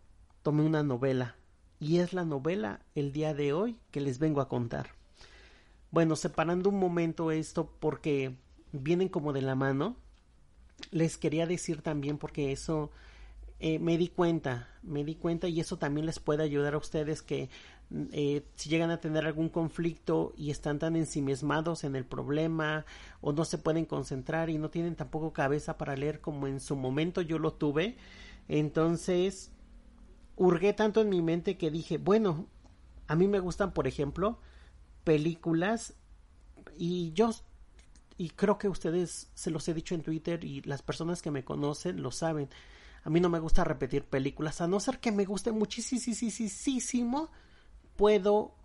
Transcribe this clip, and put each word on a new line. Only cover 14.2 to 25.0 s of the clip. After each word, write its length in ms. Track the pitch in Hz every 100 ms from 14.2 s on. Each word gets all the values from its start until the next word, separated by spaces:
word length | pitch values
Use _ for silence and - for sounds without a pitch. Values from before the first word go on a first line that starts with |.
| 170 165 139 120 117 -
me 220 | 180 147
di 100 | 147
cuenta 340 | 160 170 170 185
y 120 | 165
eso 180 | 156 175
también 280 | 151 147 160
les 120 | 156
puede 240 | - 151
ayudar 320 | 156 143 147
a 40 | 151
ustedes 440 | - 160 151 156
que, 260 | - 139 135 - - - - 151 139
eh, 320 | 151 143 143 - -
si 120 | 147
llegan 220 | 165 165
a 100 | 170
tener 240 | 160 156 156
algún 220 | 156 160
conflicto 840 | 170 160 - 170 156 - 160 165 -
y 140 | 147
están 280 | 139 151 147
tan 180 | 160 165
ensimismados 880 | 151 156 135 135 143 147 160 165
en 120 | 143 135
el 80 |
problema 800 | 127 127 127 147 160 160 151 156 - - - -
o 120 | -
no 120 | 147
se 140 | 160 170
pueden 260 | 160 160
concentrar 640 | 160 147 135 135 127 160 165
y 80 | 156
no 120 | 151
tienen 260 | 170 170
tampoco 360 | 160